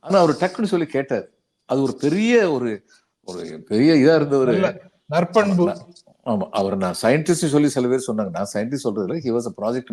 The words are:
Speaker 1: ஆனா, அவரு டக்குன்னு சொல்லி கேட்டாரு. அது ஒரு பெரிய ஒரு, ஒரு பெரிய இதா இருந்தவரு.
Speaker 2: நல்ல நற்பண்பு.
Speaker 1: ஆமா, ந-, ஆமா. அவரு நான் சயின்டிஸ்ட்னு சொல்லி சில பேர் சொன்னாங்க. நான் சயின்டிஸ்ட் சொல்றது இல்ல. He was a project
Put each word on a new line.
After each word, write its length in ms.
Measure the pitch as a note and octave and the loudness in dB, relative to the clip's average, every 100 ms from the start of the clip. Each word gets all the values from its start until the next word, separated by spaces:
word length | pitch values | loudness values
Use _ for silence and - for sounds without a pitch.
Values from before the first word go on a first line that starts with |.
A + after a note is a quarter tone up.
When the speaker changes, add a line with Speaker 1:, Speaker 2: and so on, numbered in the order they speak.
Speaker 1:
ஆனா, 180 | B2+ F#3+ | 2 4
அவரு 180 | E3+ C#3+ | 4 2
டக்குன்னு 240 | F3+ F#3 | -2 -2
சொல்லி 220 | G#3 F3 D#3 | -2 -2 -2
கேட்டாரு. 440 | - C3+ A#2 - _ _ _ | -4 -2 -4 -6 _ _ _
அது 180 | _ C3 | _ -2
ஒரு 120 | C3+ | -2
பெரிய 580 | - C#3+ F3 A3 A#3+ F#3+ | -2 -2 0 2 4 2
ஒரு, 320 | C#3 B2 G#2 _ _ _ _ | 0 -4 -6 _ _ _ _
ஒரு 400 | - F2+ E2 D#2 - | -16 -14 -12 -14 -4
பெரிய 240 | G#2 D3 | 2 4
இதா 280 | D#3+ C3 D#3+ | 6 6 4
இருந்தவரு. 220 | C#3+ C#3 | 2 0
Speaker 2:
நல்ல 360 | B2+ D3 F#3 - - _ _ | 2 2 0 -4 -18 _ _
நற்பண்பு. 640 | D3+ F3 A3 G3+ F3+ F3 | -2 0 0 2 2 0
Speaker 1:
ஆமா, 20 | |
ந-, 580 | - - - _ _ - | -2 -14 -20 _ _ -4
ஆமா. 200 | G#2+ F#2 | -4 -2
அவரு 260 | - G2 F#2+ | -2 -2 -2
நான் 180 | F#2 F2 | -4 -2
சயின்டிஸ்ட்னு 300 | A2+ C#3+ D#3+ | 0 0 2
சொல்லி 360 | E3 D#3+ C#3+ D3 | 0 2 2 2
சில 200 | C3 B2 | 0 0
பேர் 160 | B2+ B2+ | -2 -2
சொன்னாங்க. 240 | A2 G2+ | -4 -4
நான் 180 | F2 G2+ | -4 -6
சயின்டிஸ்ட் 220 | G#2 A2 | -4 -6
சொல்றது 400 | C3+ B2 G#2 F#2 | -4 -4 -4 -4
இல்ல. 240 | E3 B2+ A#2 | -4 -2 -4
He 40 | |
was 40 | A#2 | -4
a 240 | F#2 G#2 | -6 -4
project 160 | B2 B2 | -4 -6